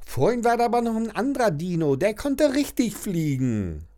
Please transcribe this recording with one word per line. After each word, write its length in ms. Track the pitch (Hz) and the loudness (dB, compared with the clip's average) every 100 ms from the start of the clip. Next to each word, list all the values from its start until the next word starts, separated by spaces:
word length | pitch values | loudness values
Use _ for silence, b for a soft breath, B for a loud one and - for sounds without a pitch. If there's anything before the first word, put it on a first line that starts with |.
| - | -8
„Vorhin 380 | - 147 240 | 0 2 2
war 140 | 233 233 | 2 2
da 80 | 240 | 2
aber 160 | 240 | 2
noch 140 | 233 220 | 0 -2
ein 140 | 226 | -4
anderer 400 | 190 240 269 226 | -2 -2 0 0
Dino, 460 | 147 180 170 156 135 | 0 -2 0 2 2
der 180 | 196 | 0
konnte 400 | 214 285 269 302 | 0 -2 2 2
richtig 400 | 269 277 - 240 | 2 -2 0 -2
fliegen. 880 | - - 170 156 135 127 110 92 78 80 | -2 -4 -2 0 0 0 0 -2 -6 -12